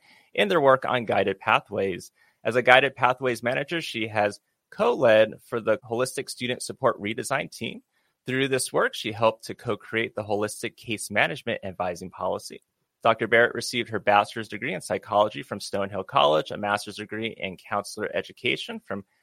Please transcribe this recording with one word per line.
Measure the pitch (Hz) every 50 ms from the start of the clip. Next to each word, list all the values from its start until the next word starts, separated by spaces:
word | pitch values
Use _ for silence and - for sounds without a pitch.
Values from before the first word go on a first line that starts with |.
| _ _ _ _ _ _ -
in | - 202 208
their | 180 165
work | 143 135 131 131 -
on | - 123 127 117
guided | 92 104 101 98 98 98 -
pathways. | - 110 113 135 - _ 101 104 98 98 90 90 - - _ _ _ _ _ _ -
As | 113 113
a | 127
guided | 113 127 123 131 139 135 -
pathways | - 127 123 131 - 135 127 120 110
manager, | 117 120 131 139 143 - 175 165
she | 156 - - 117 110 110
has | 107 110 104 104 101 - _ _ _ _ _ _
co-led | - - 214 240 240 196 135 117 107 107 110 110 - - _ -
for | 123 117
the | 107 113 107 98
Holistic | - 113 117 117 127 131 - - 127 -
Student | - - 127 120 123 -
Support | - - 104 - 135 120 - -
Redesign | 98 104 110 120 113 - 135 143 170 -
team. | - - 113 120 - 269 - _ _ _ _ _ _ _ _ -
Through | 127 131 135 135
this | 135 127 - -
work, | - 160 214 254 -
she | - - 113
helped | 104 107 117 113 110 - -
to | - 98
co-create | - - 123 110 - - - 113 113 113 107 -
the | - 104
Holistic | 101 104 101 107 104 - - - 113 -
Case | - - 120 110 101 - -
Management | 101 104 135 165 160 131 - 117 - - -
Advising | 98 87 - 92 90 90 92 92 90
Policy. | - - 92 92 95 104 - - - - - _ _ _ _ _ _ _ -
Doctor | 117 113 - 117 104
Barrett | 117 117 120 - -
received | 117 - - - 120 110 101
her | 110 98
bachelor's | - 104 101 101 101 - - 117 110 -
degree | 107 104 113 139 185
in | 87
psychology | - - 98 98 - - 107 104 107 107 - -
from | - - - 101
Stonehill | - - - 98 98 98 101 95 98
College, | - 127 139 143 147 156 156 151 -
a | - -
master's | 104 101 104 104 - 107 101 -
degree | 107 98 107 107 113 110 - -
in | - 95 92
counselor | - - - 107 101 101 - - 107 104 - -
education | - - - - - - 120 139 151 - - 233 220 -
from | - 98 101 - _ _ _